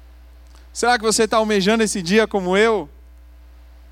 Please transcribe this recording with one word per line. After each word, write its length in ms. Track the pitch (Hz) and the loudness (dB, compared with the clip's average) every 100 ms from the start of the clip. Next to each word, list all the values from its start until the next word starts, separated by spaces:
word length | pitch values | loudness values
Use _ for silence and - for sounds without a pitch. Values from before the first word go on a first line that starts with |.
| - - - - - - - | -20 -20 -20 -20 -20 -20 -20
Será 240 | - 233 240 | -4 0 0
que 80 | |
você 220 | 220 208 220 | 0 0 0
tá 120 | 226 | 0
almejando 440 | 214 208 185 226 | 0 0 0 0
esse 180 | 214 208 | 0 -4
dia 280 | 165 208 214 | 0 0 2
como 280 | 202 180 190 | -2 -2 2
eu? 320 | 220 214 147 - - - - - - - - - - | 2 0 -6 -16 -20 -20 -20 -20 -20 -20 -20 -20 -20